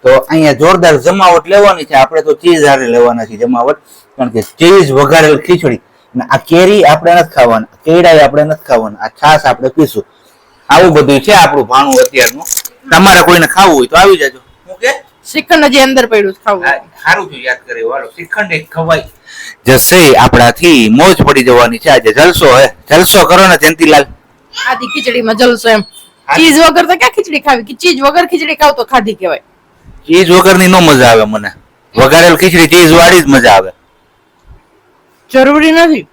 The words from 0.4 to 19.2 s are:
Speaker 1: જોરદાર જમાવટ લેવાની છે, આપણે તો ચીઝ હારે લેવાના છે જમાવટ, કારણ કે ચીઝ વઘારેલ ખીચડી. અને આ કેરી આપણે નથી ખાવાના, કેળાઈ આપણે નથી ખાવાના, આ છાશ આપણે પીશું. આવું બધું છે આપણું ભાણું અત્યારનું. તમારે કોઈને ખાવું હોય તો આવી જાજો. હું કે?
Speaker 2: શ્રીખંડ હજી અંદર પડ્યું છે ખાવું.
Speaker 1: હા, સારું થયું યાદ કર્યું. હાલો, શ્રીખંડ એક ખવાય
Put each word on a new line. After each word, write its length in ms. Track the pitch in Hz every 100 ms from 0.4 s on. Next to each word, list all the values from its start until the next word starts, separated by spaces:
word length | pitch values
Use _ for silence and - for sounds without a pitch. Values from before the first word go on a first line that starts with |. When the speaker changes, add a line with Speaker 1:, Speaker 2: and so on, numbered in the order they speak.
| 156
Speaker 1:
જોરદાર 440 | 127 160 185 170 147
જમાવટ 500 | 139 190 180 170 165
લેવાની 380 | 202 202 180 143
છે, 100 | 139
આપણે 260 | 131 160
તો 120 | 151
ચીઝ 320 | 139 175 160 147
હારે 200 | 135 123
લેવાના 380 | 120 120 117 110
છે 120 | 107
જમાવટ, 400 | 120 123 123 147 _ - _ -
કારણ 120 | 123
કે 120 | 110
ચીઝ 500 | 104 _ 165 196 151
વઘારેલ 460 | 135 143 160 156 139 -
ખીચડી. 340 | 175 156 113 _ _ _ 123
અને 80 | -
આ 80 | -
કેરી 460 | - 170 185 208
આપણે 320 | 151 151 165 175
નથી 180 | 165 -
ખાવાના, 320 | 123 113 113 _ 156
કેળાઈ 340 | 170 175 156
આપણે 240 | 143 143
નથી 220 | 151 156 -
ખાવાના, 320 | 123 110 101 110
આ 40 | _
છાશ 260 | 147 156 139
આપણે 240 | 120 131
પીશું. 360 | 151 151 107 - _ _ _ _ _ -
આવું 220 | 147 185
બધું 280 | 151 143 139
છે 120 | 135
આપણું 340 | 202 - 143 110
ભાણું 340 | 131 277 262 -
અત્યારનું. 400 | 135 120 131 160 - - _ -
તમારે 300 | 165 196 175
કોઈને 260 | 175 170 160
ખાવું 280 | 185 190 147
હોય 120 | 123
તો 80 | 160
આવી 220 | 196 180
જાજો. 220 | 139 131 _ _ 180
હું 100 | 185
કે? 140 | 240 277 _ _ -
Speaker 2:
શ્રીખંડ 340 | 302 - 330 294
હજી 180 | 277 269
અંદર 200 | 269 233
પડ્યું 260 | 220 202
છે 100 | 190 214
ખાવું. 180 | 196 175
Speaker 1:
હા, 120 | 139 - _
સારું 220 | - 196 185
થયું 140 | 135
યાદ 160 | 127 127 _
કર્યું. 260 | 117 113
હાલો, 140 | 120 - -
શ્રીખંડ 360 | 170 214 202
એક 180 | 160 156
ખવાય 320 | 165 165 156 - _